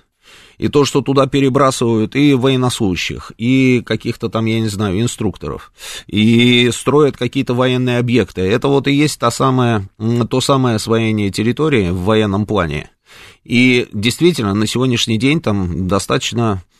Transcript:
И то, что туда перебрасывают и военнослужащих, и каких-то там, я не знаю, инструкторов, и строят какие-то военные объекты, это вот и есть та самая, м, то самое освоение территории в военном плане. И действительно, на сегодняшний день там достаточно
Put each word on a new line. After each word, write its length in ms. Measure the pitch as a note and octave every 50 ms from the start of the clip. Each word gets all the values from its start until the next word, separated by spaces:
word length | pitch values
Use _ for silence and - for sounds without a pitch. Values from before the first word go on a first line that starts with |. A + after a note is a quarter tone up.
| _ _ _ _ _ - - - - _ _
И 120 | - - -
то, 160 | - D3 C3+
что 160 | - - C#3+
туда 240 | A#2+ C#3+ C3+ C#3 C3+
перебрасывают 920 | B2+ C#3+ C#3 C#3 C3 B2 C3+ C#3 C3 - - B2 A#2 A2+ A2 A2 - -
и 180 | C#3 D3 C#3+ C#3
военнослужащих, 1000 | A#2+ B2+ C3+ C3 B2+ B2+ B2 - - A2+ F#2 F2 - - - C#2 B1+ - - -
и 440 | - A2+ B2 C3 C3 C3 B2+ B2 A#2 -
каких-то 440 | - A2+ - - A#2 - - A#2 G#2+
там, 160 | - A2+ A2
я 160 | A2+ A2+ A2+
не 80 | A2 G#2+
знаю, 320 | G2 G2 G#2+ G2 F2+ G#2+
инструкторов, 720 | A#2+ A#2+ - - A2 F#2+ - - D2 D2+ A1+ - - - _ - - - - - -
и 600 | - - G#2 G#2+ A2+ A#2 A#2 A#2+ B2 B2 A#2+ B2 A#2
строят 460 | A2+ - - B2+ C3+ D3+ D3+ C3 -
какие-то 360 | - B2 A#2+ - C3+ B2 - B2
военные 440 | B2 B2+ C3 B2+ B2+ B2+ B2 B2
объекты, 440 | A#2+ B2 A#2+ B2 A#2 F#2+ - - F#2
это 280 | F#2 F#2+ A2+ C3 - C#3
вот 180 | C#3 C#3 -
и 60 | C#3 C#3+
есть 260 | C#3+ D3+ C#3+ - -
та 120 | B2 A#2+
самая, 580 | - - C#3 C3+ C3 B2+ A#2+ A#2 A#2 G2+ G2 - _ -
м, 260 | A2 A2+ A#2+ A#2+ A2+
то 120 | - C3 C3
самое 360 | - - C#3 C3 C3 A#2+ A2
освоение 560 | G#2 - A2+ A2+ A2+ A2+ A2 A2 G#2+ G2+ G2
территории 580 | - A2 G#2+ A#2+ B2 - D#3 D#3 C#3 A2 F#2 F2
в 140 | F#2 F2+ F2+
военном 420 | G#2+ A2 G#2+ G#2+ G2+ G2 G#2 G#2+
плане. 440 | - A2 F#2+ E2+ D2+ D2 D2+ - - _ _ _ _ - - - - - _ _
И 460 | - A#2+ B2 B2+ B2+ B2 B2 - -
действительно, 600 | - G#2 G2+ B2 - - D#3+ F3+ D#3+ C3 A2 G2 G2
на 140 | G#2+ G#2+
сегодняшний 500 | - - A#2+ C3 C3 A#2 G#2+ - A2+ A2
день 240 | G#2 B2 C#3 D#3 E3
там 460 | - A2 G#2 G2+ F#2 F2 D#2+ D#2+ F#2+
достаточно 720 | F2+ G2+ G2 - - C3+ C3+ - - A2+ A#2 A#2 A2 G2 F#2 - _ _